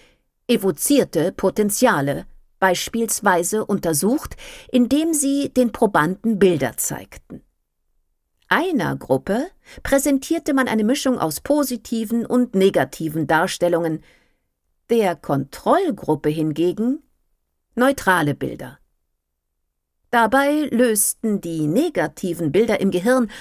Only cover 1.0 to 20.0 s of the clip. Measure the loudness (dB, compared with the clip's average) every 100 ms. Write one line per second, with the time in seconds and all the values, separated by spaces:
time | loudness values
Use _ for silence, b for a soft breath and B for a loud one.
1 | 2 0 -2 0 -2 0 0 2 2 2
2 | 0 -4 -8 -18 _ -2 0 0 -2 -4
3 | -4 -2 2 2 0 -2 -2 -2 -2 0
4 | 0 0 -4 -16 B B B 0 2 2
5 | 0 0 0 -2 -2 0 0 2 0 2
6 | 0 0 -2 2 4 2 -2 -4 -8 -8
7 | -12 -20 -18 -20 _ _ _ _ _ _
8 | _ _ _ _ -2 0 0 0 -2 -4
9 | -2 -2 0 -2 -4 _ B B 0 0
10 | 2 0 0 -4 0 0 0 0 0 0
11 | 0 0 -2 -4 0 0 0 -4 -6 -6
12 | -2 -4 0 0 0 2 4 4 -2 -4
13 | -6 -4 0 0 0 0 0 0 0 -4
14 | b b b b b _ _ _ -2 2
15 | 2 0 -2 -2 -2 -6 0 2 2 -4
16 | -2 -2 -2 -2 -2 0 -2 0 -2 -4
17 | _ _ _ _ _ _ _ 0 0 0
18 | 0 0 0 -2 -6 -8 -14 -18 _ _
19 | _ _ _ _ _ _ _ _ _ _